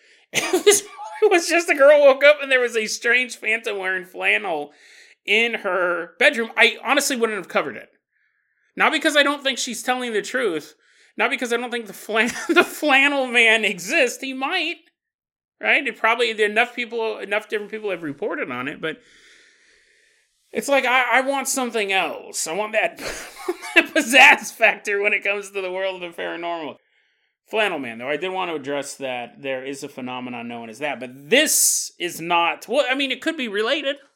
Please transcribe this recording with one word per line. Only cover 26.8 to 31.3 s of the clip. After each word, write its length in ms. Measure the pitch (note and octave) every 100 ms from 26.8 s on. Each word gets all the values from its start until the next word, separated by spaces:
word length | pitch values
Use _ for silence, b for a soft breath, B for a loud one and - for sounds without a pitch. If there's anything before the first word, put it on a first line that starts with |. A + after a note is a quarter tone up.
| _ _ _ _ _ _ _
Flannel 280 | G#3+ G#3+ D#3+
man, 200 | B2 A2+
though, 100 | B2+
I 80 | D3
did 140 | F#3
want 200 | F#3 F3+
to 40 |
address 400 | D#3 C#3 C#3+ C3+ -
that 460 | C3+ B2 A#2+ -
there 220 | C#3 C3
is 180 | C3+ C#3
a 60 | C3+
phenomenon 600 | - B2 B2+ B2 A#2+ A#2
known 220 | A#2+ A2+
as 80 | A2
that, 220 | D3 B2
but 100 | B2
this 800 | C3+ C#3+